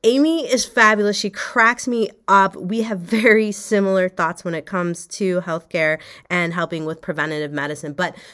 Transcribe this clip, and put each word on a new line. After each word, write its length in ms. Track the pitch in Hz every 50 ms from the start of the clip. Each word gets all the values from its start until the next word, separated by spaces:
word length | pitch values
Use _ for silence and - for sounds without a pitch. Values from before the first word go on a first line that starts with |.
| -
Amy 440 | 220 247 269 285 320 330 330 285 -
is 160 | 247 247 -
fabulous. 540 | - - 254 226 214 220 208 208 208 208 -
She 140 | - 202
cracks 560 | 185 - - - - 254 226 226 247 240 - 254
me 240 | 240 233 220 - - _ _ -
up. 280 | 190 196 196 196 196
We 280 | - - 180 214 226 220
have 160 | 226 220 185
very 520 | 170 165 226 220 214 240 214 220 220 214
similar 560 | 202 - - - 220 202 196 190 190 190 185 185
thoughts 380 | 185 - 175 160 175 - -
when 80 | 180 170
it 120 | 160 -
comes 420 | - 202 185 175 175 170 - - -
to 340 | - - 208 185 180 180
healthcare 580 | 175 175 160 165 170 _ - 175 160 156 156 156 - - - - _ _
and 240 | 175 175 175 170 165
helping 320 | 180 170 165 175 160 156
with 160 | 156 160 160
preventative 500 | - - 165 156 147 156 156 151 151 143
medicine. 420 | 147 143 139 147 151 147 - 147 147
But 220 | - 180 165 - - - -